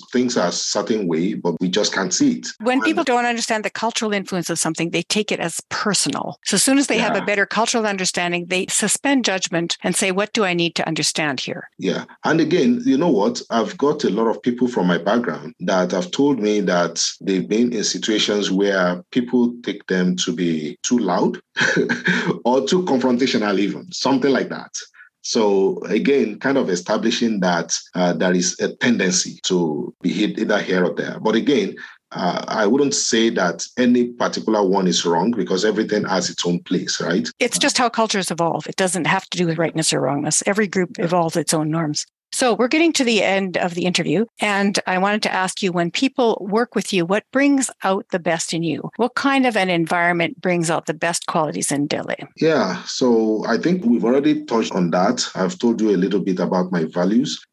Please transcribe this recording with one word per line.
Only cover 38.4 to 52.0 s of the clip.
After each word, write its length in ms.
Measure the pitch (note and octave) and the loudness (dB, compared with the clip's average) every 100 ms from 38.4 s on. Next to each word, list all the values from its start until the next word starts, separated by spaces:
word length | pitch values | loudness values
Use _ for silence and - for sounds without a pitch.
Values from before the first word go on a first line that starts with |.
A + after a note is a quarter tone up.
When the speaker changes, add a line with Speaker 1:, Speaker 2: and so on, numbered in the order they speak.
| E3+ D#3 - | 0 -2 -6
Speaker 2:
It 100 | - | -2
doesn't 300 | F#3+ F#3 C#3+ | 0 0 0
have 220 | F#3 - | 0 -2
to 80 | F3 | -2
do 100 | F3 | -2
with 120 | D#3+ | 0
rightness 340 | D#3+ - D#3 | 0 0 -2
or 80 | D3 | 0
wrongness. 420 | C#3+ C#3+ D3 - - | 0 0 0 -2 0
Every 200 | G3 G#3 | 0 0
group 240 | F#3+ F3+ - | 0 -2 -2
Speaker 1:
Yeah. 80 | |
Speaker 2:
evolves 320 | E3+ F3 E3 E3+ | 0 2 2 -2
its 160 | D3+ | 0
own 180 | E3 D#3 | 0 0
norms. 360 | D#3+ D#3 D3 - _ _ | -2 -2 -4 -8 _ _
So 220 | - B3+ | 0 2
we're 140 | G3+ B3 | 2 2
getting 240 | D#4 E4+ | 4 2
to 120 | D4+ | 2
the 180 | A#3+ A3 | 2 2
end 340 | F3+ F#3+ F#3+ E3 | 2 2 0 -2
of 160 | F#3 | -2
the 120 | E3+ F3 | -2 -2
interview, 400 | F3 E3 D3+ A3+ - | 0 0 0 -2 -2
and 400 | G#3 G3 G3+ F#3 - | -2 2 0 0 -2
I 120 | F#3 | 0
wanted 240 | G3 G#3 | 0 0
to 100 | - | -2
ask 300 | F#3 F#3 - | -2 -2 -2
you, 100 | G3 | -2
when 180 | F3 E3+ | 0 -2
people 560 | - C4 - A#3+ - G3 | 0 -2 2 0 0 -2
work 240 | G#3 A#3+ | -2 0
with 180 | G#3+ - | -2 -2
you, 140 | F#3+ E3+ | -2 0
what 180 | G#3 - | 0 0
brings 380 | C4 C#4+ C#4 B3+ - | 2 4 2 0 -4
out 220 | F#3+ F#3+ - | -2 -2 -2
the 60 | F#3 | -4
best 340 | E3 E3 - | -2 -2 -2
in 100 | E3 | -2
you? 280 | E3 C#3+ - - | -2 -2 -6 -4
What 180 | A#3+ | -2
kind 320 | - C#4 C4+ B3+ | 0 0 2 2
of 100 | G#3+ | 2
an 140 | F#3 | 0
environment 680 | E3+ E3 F3+ F3 F3 E3 - | 0 0 2 2 2 0 -2
brings 300 | F#3+ F3 D#3+ | -2 0 0
out 140 | E3 | 0
the 80 | - | -2
best 340 | D#3+ E3+ E3+ - | -4 -2 -4 -2
qualities 460 | F3 D3+ F3 - | -2 -2 -2 -4
in 140 | C#3+ C#3+ | -2 -2
Dele? 300 | - | -2